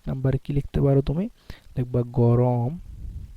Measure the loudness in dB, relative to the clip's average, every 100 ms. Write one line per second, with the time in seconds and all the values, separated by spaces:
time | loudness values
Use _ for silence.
0 | -6 -2 0 0 -2 -4 -2 0 4 4
1 | 2 -2 -4 -8 -20 -20 -10 -6 -2 -2
2 | -2 2 4 4 4 2 -2 -4 -12 -14
3 | -12 -12 -14